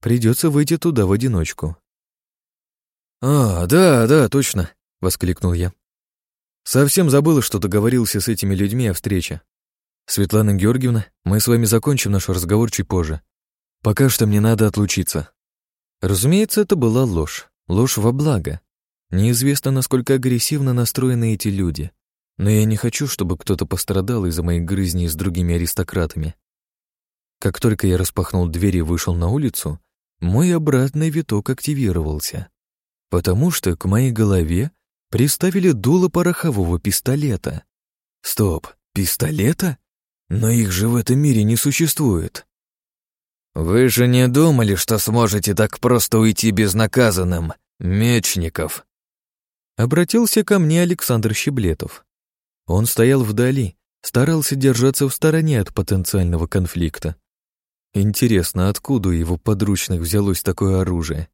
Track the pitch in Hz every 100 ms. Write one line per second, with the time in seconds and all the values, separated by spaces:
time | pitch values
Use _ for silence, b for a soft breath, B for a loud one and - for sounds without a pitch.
0 | - 120 113 127 165 143 147 165 175 135
1 | 95 98 127 104 80 - 76 82 _ _
2 | _ _ _ _ _ _ _ _ _ _
3 | _ _ 127 147 117 87 90 156 185 131
4 | 113 156 117 139 131 98 85 _ _ _
5 | 92 - 90 90 90 87 90 - _ _
6 | _ _ _ _ _ _ - 131 143 190
7 | 170 135 151 151 113 104 95 104 110 123
8 | 110 104 107 110 101 95 98 117 120 87
9 | - 95 - 82 _ _ _ _ _ _
10 | - - 98 107 107 98 101 127 127 117
11 | 98 _ - 104 110 117 113 113 151 135
12 | 104 98 - 90 87 104 117 - 95 95
13 | 78 78 _ _ _ _ _ _ 110 101
14 | 135 - 110 104 107 110 107 104 101 -
15 | 90 - 73 _ _ _ _ _ _ _
16 | 92 98 120 185 220 - 208 185 120 117
17 | 131 85 76 - - _ - 92 131 -
18 | 110 131 151 117 76 76 _ _ _ _
19 | _ 92 110 117 135 143 139 135 127 131
20 | 120 135 127 120 - 151 131 123 117 -
21 | 127 120 113 107 107 98 90 76 80 _
22 | _ _ _ - 98 107 110 110 120 -
23 | 143 - 90 85 - 92 78 90 - 95
24 | 95 120 90 80 85 85 85 98 95 87
25 | 85 78 95 87 87 85 85 - 90 -
26 | 80 - 78 - _ _ _ _ _ _
27 | _ _ _ _ 101 - 117 107 98 90
28 | 92 - 90 92 87 82 101 90 80 85
29 | - 85 85 131 139 - 78 76 _ _
30 | _ _ 87 104 180 170 156 131 135 147
31 | 160 156 - 104 104 131 - 143 113 87
32 | 78 76 - - - _ _ _ _ _
33 | _ 87 85 92 170 160 95 82 92 107
34 | 131 110 107 95 80 85 143 _ _ _
35 | _ - 139 - 185 190 180 120 104 180
36 | 180 175 175 175 165 107 87 87 104 -
37 | 123 139 147 95 - 67 _ _ _ _
38 | _ _ - - 104 80 - _ _ -
39 | 92 - 147 156 107 165 185 139 _ _
40 | _ _ _ 95 110 117 107 90 110 120
41 | 113 127 147 113 104 117 143 135 160 -
42 | 143 87 82 - _ _ _ _ _ _
43 | _ _ _ _ _ 71 80 107 127 113
44 | 123 123 127 127 165 135 107 95 - 110
45 | - 113 113 107 92 92 110 - 120 120
46 | - 113 110 104 113 98 107 95 113 127
47 | 117 92 90 87 82 - _ _ 90 98
48 | 113 120 - - 82 - 78 - _ _
49 | _ _ _ _ _ _ _ - 120 156
50 | 175 226 233 - 208 202 156 165 175 170
51 | - 117 107 107 - 135 92 80 - -
52 | _ _ _ _ _ _ - 90 117 -
53 | 120 135 113 107 123 139 104 - _ _
54 | - 120 143 160 143 139 135 117 127 135
55 | 139 - 156 160 156 131 95 - 92 95
56 | 87 101 87 85 82 101 87 87 82 -
57 | 80 76 _ _ _ _ _ _ _ 101
58 | 101 101 123 104 85 90 92 104 - 135
59 | 95 85 82 87 - 101 101 95 - 90
60 | 82 101 101 90 - 90 98 92 92 87
61 | 80 76 85